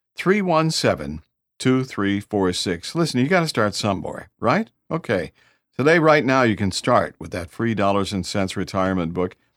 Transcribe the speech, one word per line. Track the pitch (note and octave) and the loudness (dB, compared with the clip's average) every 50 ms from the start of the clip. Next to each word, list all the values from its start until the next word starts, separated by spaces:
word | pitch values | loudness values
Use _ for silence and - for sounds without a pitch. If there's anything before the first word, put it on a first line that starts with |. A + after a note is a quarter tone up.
| _ _ _ | _ _ _
three | - - F3 G3 G#3 | -4 0 0 2 2
one | F#3+ F3+ E3 D#3 D#3+ D#3+ | 2 0 0 2 2 0
seven, | D#3+ - - A#2 F#2 - C#2 C#2+ D#2 D#2+ - _ _ _ _ _ _ - | 0 0 2 0 0 0 -4 -8 -10 -12 -14 _ _ _ _ _ _ -4
two | - C3 C3 C3 B2+ | 0 0 2 0 0
three | B2+ - - G2 G2 G2+ G2+ | -4 -4 -4 -2 -2 -2 -2
four | G2+ - G#2+ G2+ F#2+ F2+ F2 | -4 -2 -2 0 0 0 0
six. | - - G#2 E2+ E2 - - - | -2 -2 -4 -4 -6 -8 -6 -4
Listen, | E3 E3+ - - B2 | -2 -2 0 0 0
you | B2+ | 2
gotta | C#3+ F#3+ F3+ E3 D#3 | 2 2 2 0 0
start | - B2+ G#2+ G#2 F#2+ | 0 0 0 0 0
somewhere, | - - G#2 G2 E2 D2+ - - - - - _ - | -2 -2 -2 -2 -2 -6 -8 -10 -12 -14 -18 _ -4
right? | G#2 A2 D3 G3+ A3+ - _ _ _ - | 0 0 0 0 -2 -4 _ _ _ -8
Okay. | D#3+ E3 - - A2 F#2 E2+ F#2 - _ _ _ _ _ _ _ _ | -8 -6 -2 -2 -2 -2 -2 -6 -12 _ _ _ _ _ _ _ _
So | - B2+ | 0 4
they | D3+ E3 F3 | 4 4 6
right | D#3 D#3 D3+ D#3 A2+ | 6 6 6 6 4
now, | C3+ C3+ C3+ B2+ | 4 4 4 4
you | A2+ G2+ | 2 2
can | F2 G2+ F#2 | 2 0 -2
start | - - - B2+ A#2+ G#2+ F2 - - - | -2 -2 0 2 4 4 2 0 -6 -12
with | E2 E2+ | -12 -10
that | G2+ F2+ E2+ - | -8 -10 -10 -10
free | - - A#2 A#2 A2+ | -6 -4 -4 -2 -2
Dollars | G2+ G2+ G2 G2 G2+ G2 - G#2 | 0 0 0 0 0 -2 -2 -4
and | F#2+ F2 | -6 -4
Cents | - - G#2 F#2+ F#2 - | -4 -4 -4 -4 -4 -4
retirement | G2 F#2 - - G2 F#2 F#2+ F#2+ F2+ E2+ D#2+ F2 | -6 -6 -4 -2 -2 0 0 0 0 -2 -2 -2
book. | F2+ F2+ F#2 - _ _ _ _ | -4 -4 -4 -6 _ _ _ _